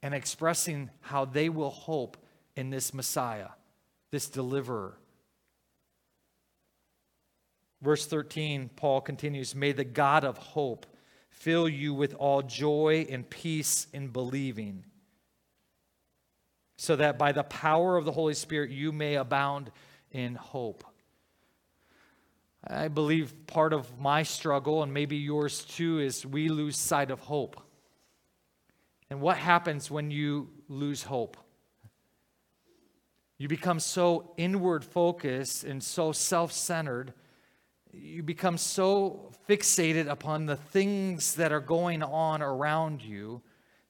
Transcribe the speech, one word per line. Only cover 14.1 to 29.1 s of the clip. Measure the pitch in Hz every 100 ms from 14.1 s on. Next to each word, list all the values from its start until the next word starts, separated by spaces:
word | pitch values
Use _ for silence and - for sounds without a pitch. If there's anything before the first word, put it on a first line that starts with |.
| 120 127 135 135 110 107 95 - _ _ _ _ _ _ _ _ _ _ _ _ _ _ _ _ _ _ _
so | - 151
that | 147 123
by | 147
the | 139
power | 143 - 160 160 180 180
of | 151
the |
Holy | 143 160
Spirit | 147 - 156 143
you | 135 151
may | 151 151 143
abound | 127 139 139 143 135 - - - _
in | 135 123 120
hope." | - 139 117 98 - _ _ _ _ _ _ _ _ _ _ _ _ _ _ _ _ _ -
I | - 156
believe | 151 151 160 139 - -
part | 170 156
of | 156 117 123
my | 139 147
struggle, | 156 - 160 139 131 156
and | 147
maybe | 139 147 147
yours | 143 147 147 147 -
too, | - 165 160
is | 139 120 135
we | 139 156
lose | 156 151 143
sight | - 151 139
of | 131
hope. | - 147 127 - - _ _ _ _ _ _ _ _ _ _ _ _ _
And | _